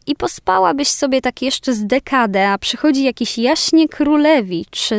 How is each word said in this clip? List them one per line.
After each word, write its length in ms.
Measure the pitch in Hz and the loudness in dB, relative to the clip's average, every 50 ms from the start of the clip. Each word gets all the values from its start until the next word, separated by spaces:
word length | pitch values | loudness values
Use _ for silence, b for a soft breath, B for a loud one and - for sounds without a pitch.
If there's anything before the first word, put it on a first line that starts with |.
| _ - | _ -8
i 80 | 285 | -6
pospałabyś 720 | - - 359 - - - - 370 381 381 - 294 277 285 277 | -4 -2 -2 -2 -2 0 0 2 2 2 2 2 0 0 0
sobie 340 | - - - 277 262 262 | 0 0 0 2 0 0
tak 200 | - 247 - - | 0 -2 -6 -4
jeszcze 320 | - 262 - - - - 254 | -4 -4 -4 -4 -2 -2 -2
z 120 | 214 208 | -2 0
dekadę, 640 | 202 233 269 - - - 262 240 220 190 196 190 202 | 0 -2 -2 -2 0 0 0 0 0 0 0 2 2
a 80 | 196 196 | 0 -2
przychodzi 460 | - - - - - 302 294 269 269 | -2 -6 -6 0 0 0 2 2 0
jakiś 340 | 262 240 - 240 - - - | 0 -2 -2 -4 -6 -4 -2
jaśnie 500 | 226 247 311 320 - - - 320 320 302 | 0 0 0 0 0 2 2 2 2 2
królewicz 1000 | - - 302 294 302 294 294 302 320 285 214 185 180 170 - - - - - - 233 | 0 -2 0 0 2 2 4 4 4 2 2 -2 -4 -6 -6 -6 -8 -6 -4 -2 -2